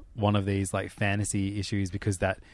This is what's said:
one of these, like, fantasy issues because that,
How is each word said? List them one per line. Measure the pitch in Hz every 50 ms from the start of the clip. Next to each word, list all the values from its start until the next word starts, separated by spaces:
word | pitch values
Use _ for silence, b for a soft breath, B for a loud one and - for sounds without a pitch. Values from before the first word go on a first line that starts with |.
| - - -
one | 113 101 104 104
of | 101 95
these, | 101 101 98 98 95 -
like, | 98 98 92
fantasy | - - 107 101 98 104 101 - - 101 98 98 101 104
issues | 98 - 113 101 98 90 90
because | 101 - 107 95 87
that, | 101 95 95 - b b